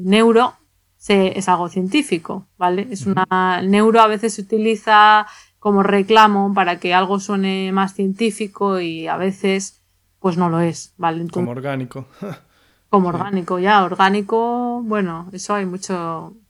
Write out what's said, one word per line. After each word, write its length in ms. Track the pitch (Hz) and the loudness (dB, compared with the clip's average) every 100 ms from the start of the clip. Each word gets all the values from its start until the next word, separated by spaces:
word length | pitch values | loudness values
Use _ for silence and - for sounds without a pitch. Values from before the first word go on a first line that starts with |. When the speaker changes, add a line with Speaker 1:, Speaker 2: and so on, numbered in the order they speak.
Speaker 1:
neuro 500 | 185 214 233 226 247 - _ _ _ _ | 2 4 6 4 2 -4 _ _ _ _
se, 400 | - 202 190 196 | 0 2 2 0
es 100 | 190 | -2
algo 200 | 175 175 | 0 -2
científico, 800 | 185 185 302 285 165 - 196 - - | -4 -2 -2 -2 -6 -8 -14 -12 -4
¿vale? 300 | 180 185 247 | -2 -2 -6
Es 120 | 196 | -6
Speaker 2:
Ujú. 80 | 196 | -4
Speaker 1:
una, 460 | 185 185 185 175 180 | -2 0 0 0 0
el 100 | 185 | 2
neuro 280 | 202 220 226 | 2 4 6
a 60 | 220 | 4
veces 280 | 214 226 | 4 -4
se 80 | 220 | -6
utiliza 840 | 196 220 220 214 220 214 214 214 208 - _ _ | -4 -2 0 -2 4 6 8 6 2 -12 _ _
como 240 | 208 202 | 0 2
reclamo 720 | 196 202 196 220 214 196 196 | 2 2 4 6 6 4 0
para 240 | 202 180 175 | 0 0 -2
que 160 | 180 | 0
algo 240 | 180 190 202 | 0 0 -2
suene 540 | 196 196 190 190 190 | -4 -2 -2 -2 -2
más 200 | 196 196 | -2 -2
científico 840 | 196 190 196 233 202 208 - 202 190 | -2 -4 -2 -4 -4 -8 -4 -2 -2
y 280 | 165 160 160 | -4 -8 -6
a 80 | 165 | -4
veces, 640 | 190 196 196 196 196 _ _ _ _ _ | -4 -4 -2 -2 -6 _ _ _ _ _
pues, 160 | 190 170 | -4 0
no 120 | 175 | 0
lo 120 | 165 | 0
es, 340 | 170 160 - - | -2 -4 -14 -6
¿vale? 200 | 170 165 | -6 -4
Entonces, 140 | 170 | -6
Speaker 2:
Como 160 | 180 120 | -6 -6
orgánico. 560 | 127 139 135 127 139 127 - | -6 -6 -6 -8 -12 -16 -14
<laughs> 680 | 202 151 _ _ _ _ - | -14 -14 _ _ _ _ -2
Speaker 1:
como 220 | 202 175 | 0 0
Speaker 2:
Sí. 60 | 170 | -2
Speaker 1:
orgánico, 420 | 196 196 170 180 | -4 -6 -4 -2
ya, 240 | 190 208 | 2 2
orgánico, 960 | 175 180 190 208 202 226 233 240 247 240 | 2 2 2 2 -2 -2 -2 -4 -6 -6
bueno, 440 | 226 214 185 165 180 | -4 -4 -4 -6 -12
eso 220 | 190 - 208 | -12 -6 -4
hay 100 | 185 | -4
mucho, 680 | 185 - 180 165 165 165 214 | -8 -8 -6 -6 -8 -12 -20